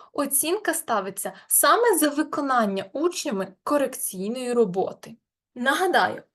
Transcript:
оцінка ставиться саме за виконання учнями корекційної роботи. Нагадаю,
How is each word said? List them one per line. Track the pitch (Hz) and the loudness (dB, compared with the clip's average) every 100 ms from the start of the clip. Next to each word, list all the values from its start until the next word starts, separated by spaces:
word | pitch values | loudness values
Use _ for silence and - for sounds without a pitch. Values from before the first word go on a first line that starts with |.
| - | -10
оцінка | - 277 - 302 415 349 | -6 -2 0 0 -2 -2
ставиться | 320 - 220 196 190 185 - - | -4 -2 -4 -4 -8 -10 -12 -2
саме | - 285 370 466 320 | 4 6 6 4 4
за | 294 | 2
виконання | 285 302 311 277 254 208 190 - | 0 -2 -2 0 2 2 -2 -6
учнями | 277 339 349 302 196 190 - | -2 -2 -2 -4 -4 -6 -8
корекційної | - 294 262 - - 185 202 254 247 | -2 0 0 -4 -8 -6 -6 -6 -2
роботи. | 240 214 190 - - - 226 _ _ _ 247 | 2 2 0 -4 -6 -18 -20 _ _ _ -2
Нагадаю, | 254 320 370 269 208 220 - | 0 2 2 4 2 -2 -14